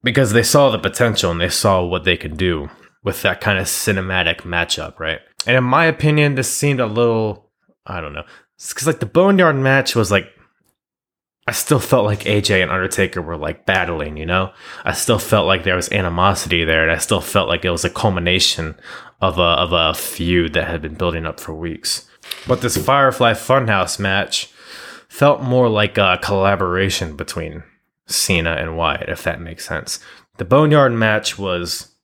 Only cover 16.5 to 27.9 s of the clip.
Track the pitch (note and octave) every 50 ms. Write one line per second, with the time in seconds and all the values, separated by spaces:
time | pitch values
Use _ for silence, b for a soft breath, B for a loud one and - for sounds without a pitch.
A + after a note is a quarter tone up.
16.5 | F2 E2+ E2 D#2+ D#2+ D#2+ D#2+ D#2+ D#2+ D#2 - - A2 F2 - - - G2+ F2+ -
17.5 | E2+ E2+ - F#2 E2+ E2+ - F2 - - - G#2+ F#2 F2+ E2+ F2 F2+ F#2 - -
18.5 | - - E2 D#2+ D2+ B B B B B B B B _ F#2+ F#2+ D#2+ F2 F2 E2+
19.5 | E2+ - F2+ E2 F2 E2 D#2+ D#2+ D#2+ - - - - - E2+ E2+ F2+ F2 E2+ D#2+
20.5 | D2+ F2 D#2 D#2 E2 D#2+ D2+ D#2 D#2 D#2+ F2+ F2 E2 E2 D#2+ D#2+ D#2+ - - -
21.5 | D#2+ D#2 E2 F#2 - - - - - - - B B B B B B B B -
22.5 | B2+ - - A2+ - - - - C#3 C#3 C#3 C3 A#2+ - B2 A#2 A2 - - -
23.5 | C3 C3+ B2+ A2 G#2 F#2+ F#2 - - - G2+ F#2+ F#2+ G2+ G2 - - - - B
24.5 | B B B B B B B B B B B B - - C#3+ C#3+ C#3+ - C3 B2+
25.5 | B2+ B2+ B2 A2+ G#2+ G#2 G#2 G2+ - A2 G2+ F#2 F2+ F#2 - - G2+ G2 F#2+ G2
26.5 | G2+ F2+ G2 F2 F2+ F#2 F#2+ G2 F#2 - F#2+ D#2+ D2+ C#2+ - - - - D#2+ D#2
27.5 | D2+ D#2 - _ _ _ _ _